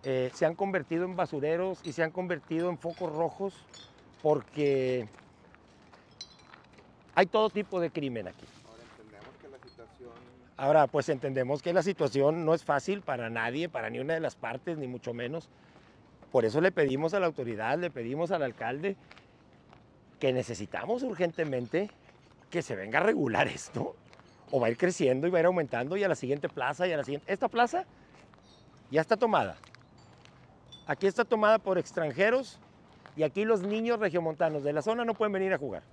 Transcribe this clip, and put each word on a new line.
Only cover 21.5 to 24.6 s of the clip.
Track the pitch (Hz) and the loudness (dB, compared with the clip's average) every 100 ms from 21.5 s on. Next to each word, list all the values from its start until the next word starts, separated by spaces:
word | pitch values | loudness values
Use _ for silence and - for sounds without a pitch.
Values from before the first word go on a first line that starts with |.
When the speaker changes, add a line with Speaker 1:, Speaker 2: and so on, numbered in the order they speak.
| 127 123 165 208 - - - - - - | -4 -2 -2 -2 -10 -20 -20 -20 -20 -6
Speaker 1:
que | 170 | -6
se | - | -4
venga | 101 101 135 | -8 0 2
a | |
regular | 196 - 131 107 135 | 4 2 2 2 2
esto, | - - - - - - - - - - | 0 -10 -6 -6 -8 -20 -20 -20 -20 -2
o | 139 | 2